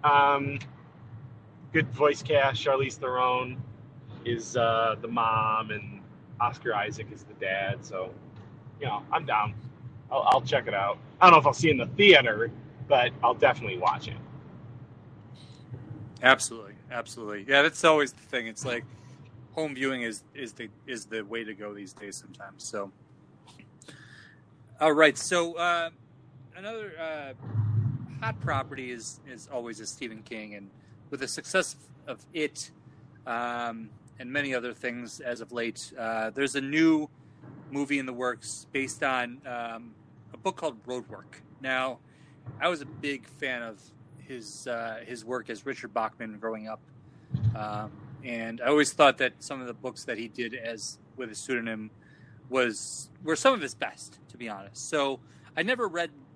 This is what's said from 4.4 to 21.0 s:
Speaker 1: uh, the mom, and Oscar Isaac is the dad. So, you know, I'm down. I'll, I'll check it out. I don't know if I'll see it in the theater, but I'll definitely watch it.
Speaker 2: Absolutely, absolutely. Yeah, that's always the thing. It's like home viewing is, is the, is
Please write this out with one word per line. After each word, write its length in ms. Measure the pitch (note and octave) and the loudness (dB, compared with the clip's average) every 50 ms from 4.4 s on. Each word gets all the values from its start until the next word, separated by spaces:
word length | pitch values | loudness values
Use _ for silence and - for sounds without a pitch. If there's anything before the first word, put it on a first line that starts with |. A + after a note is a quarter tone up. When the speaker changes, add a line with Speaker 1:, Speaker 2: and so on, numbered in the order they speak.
| - - - | -4 -2 2
Speaker 1:
uh, 400 | B2 A#2 A2+ A2+ A2+ A2+ A2+ G#2+ G#2+ | 2 4 4 4 4 2 2 0 -2
the 60 | A2 A2+ | -4 -4
mom, 640 | A#2+ A#2+ A2+ A2+ A2 A2 A2 A2 A2 A2 A2+ G#2+ | 0 0 2 2 4 2 2 2 2 0 0 -2
and 300 | G#2+ G#2+ G#2 - - - - - - - - - - - | -6 -8 -8 -10 -14 -14 -18 -18 -20 -20 -20 -18 -4 -2
Oscar 340 | B2 A#2 A#2+ - - A#2+ A2 | 0 0 0 -2 -2 0 0
Isaac 340 | G2+ G2+ G#2+ G#2 A2+ G#2+ G#2+ | 0 0 -2 -4 -8 -10 -12
is 120 | A2 G#2+ - | -14 -16 -18
the 100 | - G#2 | -18 -10
dad. 500 | - G#2 F#2+ F#2+ G2 G2 G2 G2 - - | -6 -4 -2 -2 0 0 -2 -4 -6 -8
So, 260 | - G#2 F#2 F#2 F#2 - - - - - - - - - - - - - - | -8 -6 -6 -6 -6 -10 -16 -18 -18 -20 -20 -20 -20 -20 -20 -20 -20 -12 -8
you 60 | C#3+ | -6
know, 160 | B2 G#2 G#2 G2 - | -4 -4 -6 -4 -2
I'm 140 | - D#3+ D#3+ | -4 -2 0
down. 260 | C3 A#2 G#2+ G#2+ G#2+ G#2 - - - - - - - - - - - | 2 2 2 2 0 -2 -8 -12 -14 -16 -16 -18 -16 -16 -16 -10 -2
I'll, 120 | B2+ C#3 - - | 0 2 6 6
I'll 140 | B2+ C3+ | 6 6
check 240 | B2+ B2+ D3 C3 A#2 | 4 2 0 0 0
it 60 | A2 | 0
out. 240 | G2+ G2 G2 G2+ G2+ - - - - - | -2 0 0 0 -2 -4 -10 -20 4 10
I 60 | F3+ | 12
don't 60 | F3+ | 12
know 80 | E3+ D#3 | 12 12
if 60 | C3 | 10
I'll 60 | C#3+ | 6
see 160 | B2+ - D3+ D#3+ | 2 4 2 2
it 40 | |
in 40 | D3 | 4
the 100 | B2+ A#2+ B2 | 2 0 -4
theater, 640 | B2 G3 G#3 G3+ F3 C#3+ B2+ A#2 G#2+ G#2+ A2+ A2+ - - - - - - - - | 2 8 10 12 12 12 10 6 2 2 0 -2 -2 -8 -16 -18 -16 -16 4 6
but 240 | C#3+ B2+ B2 A#2+ B2+ A#2+ | 6 6 6 4 2 2
I'll 120 | A#2+ A#2+ A#2+ | 2 2 4
definitely 420 | G#2+ D3 C3+ A#2+ - A#2+ G#2 F#2 | 6 6 6 6 4 -4 -6 -4
watch 320 | F2+ F2+ E2+ - - - - | 2 2 2 2 2 -4 -10
it. 80 | - - - - - - - - - - - - - - - - - - - - - - - - - - - - - - - - - - - - - - - - - - | -10 -12 -12 -14 -16 -16 -16 -16 -18 -18 -18 -16 -16 -16 -18 -18 -20 -20 -20 -20 -20 -20 -20 -20 -20 -20 -20 -20 -20 -20 -16 -16 -14 -14 -14 -14 -14 -14 -14 -16 -12 4
Speaker 2:
Absolutely, 520 | B2 B2+ C3 C3 - - A#2 A2+ G#2 G2 G#2 - - - | 8 8 8 8 4 -6 -6 -10 -12 -14 -16 -18 -16 -8
absolutely. 560 | B2+ A#2 A#2 - - B2 A2 G#2 G#2 G#2 G2 B2+ | -8 -8 -8 -8 -10 -10 -8 -6 -6 -8 0 4
Yeah, 140 | C3+ C#3+ | 4 6
that's 200 | D3 D#3+ D#3 - | 6 4 2 4
always 300 | - E3 D#3 D3+ D3 C3 | 6 6 6 6 4 0
the 80 | - - | -4 -14
thing. 260 | - - - B2+ A#2 | -14 -6 -6 -6 -6
It's 200 | A2+ A2 - - | -6 -10 -8 -4
like 180 | B2+ A#2+ A#2+ B2 - - - - - - - - - - - - - - | -4 -4 -4 -6 -10 -18 -20 -20 -20 -20 -20 -20 -20 -20 -20 -20 -10 -6
home 200 | D#3+ D#3+ D3+ C#3 | -4 -4 -4 -2
viewing 280 | B2+ C3+ C3+ C3+ B2+ | -2 -2 -2 -2 -2
is, 200 | A#2+ A2+ G#2+ - - - _ | -4 -6 -6 -8 -14 -16 _
is 180 | C#3 C3+ A2+ | -12 -12 -12
the, 160 | - - A#2 G#2+ G#2 - - | -10 -12 -14 -14 -14 -18 -12
is 200 | - B2+ A2+ | -10 -10 -10